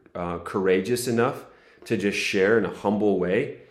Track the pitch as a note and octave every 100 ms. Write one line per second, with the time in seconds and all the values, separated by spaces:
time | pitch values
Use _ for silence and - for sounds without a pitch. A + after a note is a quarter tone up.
0 | _ F2+ F2 E2+ - G#2+ F#2 F#2+ G2 A#2+
1 | B2 A#2 B2 C#3+ - - _ _ - A2
2 | G2+ G2 - G2+ F#2+ A2+ F2+ - G#2 G#2
3 | G#2 F#2 F2 G#2 D3+ - -